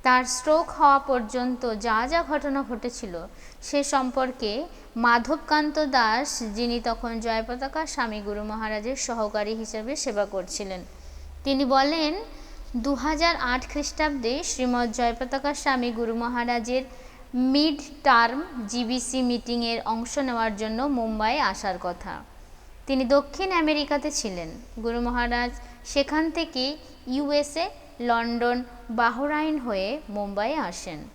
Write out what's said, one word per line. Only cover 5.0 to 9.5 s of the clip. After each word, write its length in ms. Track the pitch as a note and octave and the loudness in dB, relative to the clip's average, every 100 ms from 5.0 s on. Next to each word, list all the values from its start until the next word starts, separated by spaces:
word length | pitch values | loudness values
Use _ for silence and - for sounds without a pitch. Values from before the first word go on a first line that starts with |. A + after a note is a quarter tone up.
| A#3 A#3+ A#3 D#4 - D4+ D4+ D#4 | 4 4 4 -2 2 2 4 2
দাস, 580 | D4+ C4 A3 A3+ C#4+ - A3 | 2 4 4 2 0 -4 -4
যিনি 240 | G#3 A#3+ A#3+ | -2 -2 0
তখন 400 | A#3 A3+ A#3+ A3+ | -2 -4 -4 -4
জয়পতাকা 640 | A3+ A3+ A3+ B3 C#4 D#4 | -2 -2 -2 -6 -4 -4
স্বামী 340 | D#4+ - A#3 G#3+ | -4 -2 -4 -4
গুরু 220 | G3+ G#3 | -6 -6
মহারাজের 520 | G#3+ A3 A3 G#3+ A3 | -6 -6 -4 -4 -4
সহকারী 600 | C4 - A#3 G#3+ G#3+ G#3 | -4 -4 -2 0 0 -2